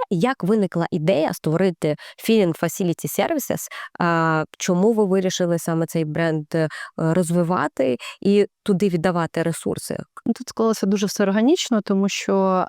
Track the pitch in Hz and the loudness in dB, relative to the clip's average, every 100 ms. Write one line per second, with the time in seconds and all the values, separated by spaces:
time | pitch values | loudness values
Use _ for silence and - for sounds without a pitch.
0 | - 175 240 269 180 220 185 170 165 175 | 0 0 0 0 0 2 0 0 -2 0
1 | 156 262 311 - 156 165 190 165 156 147 | 0 2 0 -2 -2 0 0 0 -2 -2
2 | - - - 220 175 156 170 - 180 160 | -8 -6 0 2 2 0 -4 -2 -2 -2
3 | 156 - 202 311 - 175 - - - - | -4 -2 0 -2 -2 -4 -6 -14 -12 -4
4 | 175 165 160 160 151 - - 180 214 214 | 0 2 2 0 -2 -4 0 2 4 4
5 | 196 190 185 - 175 170 - 165 165 170 | 2 2 0 0 0 0 0 -2 -2 -2
6 | 156 160 165 156 151 165 156 - - - | -2 -2 0 -2 -2 -2 -2 -4 -12 -4
7 | 165 170 170 175 165 180 302 - 262 240 | 0 2 2 2 2 0 -2 0 0 -2
8 | - - 196 202 - _ - 180 202 175 | -6 -4 2 2 2 _ -2 0 0 0
9 | 185 175 160 170 170 160 - - - - | 0 0 -2 -2 -2 -4 -6 -6 -6 -8
10 | - - - - - - 226 214 196 202 | -10 -8 -6 -6 -6 -2 0 0 0 0
11 | 196 - 196 214 240 359 - 220 - 196 | 0 0 0 2 4 2 2 -2 2 2
12 | 196 - - 196 190 185 | 0 -2 0 2 2 2